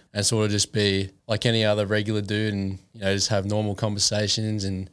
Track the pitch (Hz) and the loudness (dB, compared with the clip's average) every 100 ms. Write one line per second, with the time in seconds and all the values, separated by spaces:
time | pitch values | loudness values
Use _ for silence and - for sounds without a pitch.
0 | _ 104 101 113 107 104 - 110 104 98 | _ -2 0 2 2 2 0 2 2 2
1 | 95 - - 107 123 113 107 104 101 107 | -2 -8 -4 0 2 2 2 2 2 0
2 | 104 107 101 104 107 101 98 95 - 113 | 0 -2 -2 -2 0 -2 -4 -6 -12 -6
3 | 98 101 101 104 98 104 107 98 110 101 | -2 0 0 0 0 0 -2 -2 -2 0
4 | - 104 104 - 110 107 98 92 95 | 0 0 0 0 -2 -2 -2 -4 -6